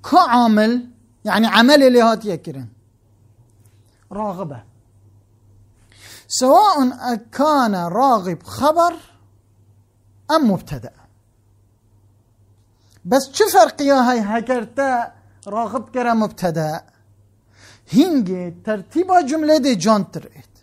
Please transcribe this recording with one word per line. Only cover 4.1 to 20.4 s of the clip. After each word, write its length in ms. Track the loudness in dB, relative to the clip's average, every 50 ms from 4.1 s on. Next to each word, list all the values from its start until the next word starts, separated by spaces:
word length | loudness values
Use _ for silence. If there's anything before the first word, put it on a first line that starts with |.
راغبة. 520 | -10 -8 -8 -8 -8 -8 -10 -12 -12 -16 -20 _ _ _ _ _ _ _ _ _ _ _ _ _ _ _ _ _ _ _ _ _ _ _ _ _ _ _ -20 -20 -20 -20 _ _ -6 -2
سواء 380 | 2 4 4 6 6 4 2 2 0 -2 -2 -6 -6 -6 -6
أكان 640 | -8 -8 _ -4 -2 0 2 2 2 0 0 -2
راغب 680 | -4 -6 -4 -2 0 2 2 2 0 -2 -6 -8 -8 -10
خبر 500 | -16 -10 -2 -2 0 2 2 0 0 -2 -6 -18 _ _ _ _ _ _ _ _ _ _ _ _ _ _ _ _ _ _ _ _ _ _ _ _ _
أم 200 | -2 0 2 0
مبتدأ. 420 | 0 -2 -6 -12 -14 -14 -14 -18 _ _ _ _ _ _ _ _ _ _ _ _ _ _ _ _ _ _ _ _ _ _ _ _ _ _ _ _ _ _ _ _ _ _ _ _ _ _ _ _ _ _ _
بس 180 | -2 -2 -2 -2 -4 -2
چه 100 | -2 0 2 4
فرقية 400 | 4 4 4 2 -4 0 2 2
هاي 260 | 2 2 2 0 -2
هكرتا 920 | -2 -4 -4 -6 -4 -4 -4 -4 -4 -8 -6 -4 -4 -2 -2 -4 -6 -8 -12 _ _ _ _ _ -16
راغب 420 | -10 -8 -8 -8 -6 -8 -10 -12 -8
كرا 240 | -8 -6 -2 -2 0
مبتدأ؟ 680 | 0 -2 -4 -6 -6 -6 -4 -4 -4 -6 -6 -6 -10 -12 _ _ _ _ _ _ _ _ _ _ _ _ _ _ _ -20 -20 -20 _ _ _ 2
هنگي 580 | 2 2 4 2 -2 -2 -2 -6 -8 -8 -12
ترتيب 560 | -14 -12 _ -8 -6 -6 -8 _ -4 -4 -2 2 2 2 2 2
جملة 280 | -4 -2 2 2 2
دي 180 | 2 2 0 -2
جانتر 480 | 0 0 0 0 0 0 -6 -10 -16 -16 -16 _
ايت. 200 | -20